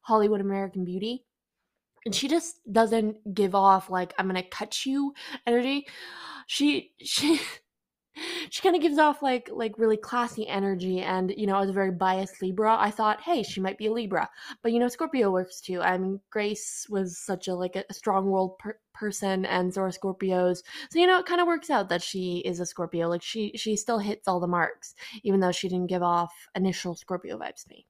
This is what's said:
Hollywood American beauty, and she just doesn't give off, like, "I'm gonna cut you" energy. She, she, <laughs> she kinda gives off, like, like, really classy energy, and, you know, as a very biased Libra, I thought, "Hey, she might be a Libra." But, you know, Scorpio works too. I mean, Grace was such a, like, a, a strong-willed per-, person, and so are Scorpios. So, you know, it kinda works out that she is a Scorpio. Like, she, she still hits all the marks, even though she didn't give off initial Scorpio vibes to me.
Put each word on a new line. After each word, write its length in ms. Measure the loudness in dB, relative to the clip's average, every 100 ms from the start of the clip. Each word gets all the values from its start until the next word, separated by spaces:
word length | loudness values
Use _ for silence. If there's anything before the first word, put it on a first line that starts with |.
Hollywood 380 | 2 4 4 2
American 460 | 0 -2 -4 -4
beauty, 400 | -4 -4 -6 -6 _ _ _ _ _ _ _ _
and 80 | -6
she 140 | -4 2
just 340 | 0 0 -16 0
doesn't 640 | 4 4 4 0 -4 -6
give 220 | 0 2
off, 340 | 6 8 6 4
like, 240 | -2 -2 -2
"I'm 80 | 0
gonna 160 | -2
cut 420 | -4 -8 -6 -4
you" 300 | -2 -2 -2 -6 -14 -6 2
energy. 400 | 2 2 -2 -4 -18 -16 -16 -14 -16
She, 460 | -8 2 2 2 -4 _
she, 400 | -4 0 2 2
<laughs> 40 | 0 -12 _ _ _ _ _ -14 -10 -8 -8
she 120 | 0
kinda 160 | 2 4
gives 180 | 4 6
off, 240 | 4 4
like, 260 | 0 0 -4
like, 240 | -6 -6 2
really 200 | 2 2
classy 500 | 0 -2 -2 -6 -4
energy, 540 | -2 0 0 -2 -2
and, 300 | 0 0 0 0
you 80 |
know, 140 | 0 2
as 100 | 2
a 40 |
very 180 | 0 0
biased 500 | 2 0 0 -4 -6
Libra, 340 | -4 2 4 4
I 100 | 2
thought, 320 | 2 0 0
"Hey, 220 | 0 -2
she 180 | 0 -4
might 160 | -4 -2
be 80 |
a 60 | -2
Libra." 360 | -2 0 -2 -2 -8 -18 -4
But, 80 | 0
you 80 | 2
know, 80 | 2
Scorpio 420 | 0 -2 2 4
works 320 | 2 -2 -10
too. 200 | -8 0
I 180 | 2 2
mean, 200 | -2 -4 _
Grace 560 | -4 -2 -4 -8 -12 -6
was 300 | -4 -4 -8
such 280 | -8 -6 -4
a, 60 |
like, 220 | -4 -4
a, 80 | -6 -10
a 20 |
strong-willed 640 | -6 0 2 2 2 0 -4
per-, 220 | -12 -12 _
person, 540 | -8 -6 -2 -2 0
and 260 | 0 0 0
so 120 | 0
are 60 | -2
Scorpios. 720 | -2 -6 -2 0 4 4 2 -6 -16 -2
So, 80 | 4
you 80 |
know, 140 | 6 4
it 80 | 2
kinda 180 | 2
works 240 | 2 0 2
out 200 | 0 2
that 120 | -2
she 380 | -2 -4 -4 -4
is 200 | -4 -4
a 60 |
Scorpio. 420 | -6 -6 -4 0 0
Like, 140 | -2
she, 300 | -4 -4 -4
she 200 | -4 -2
still 240 | -2 0 -2
hits 280 | -2 -2 -2
all 120 | 0
the 80 | 2
marks, 480 | 2 0 -4 -18 -18 -18 -6
even 180 | 0 4
though 120 | 2
she 180 | 0 -2
didn't 160 | -2
give 160 | -2 0
off 320 | 2 2 -2 -8 -10
initial 400 | -2 0 0 -6
Scorpio 420 | -8 -8 -8 -8 -10
vibes 280 | -10 -14
to 40 | -20
me. 160 | -20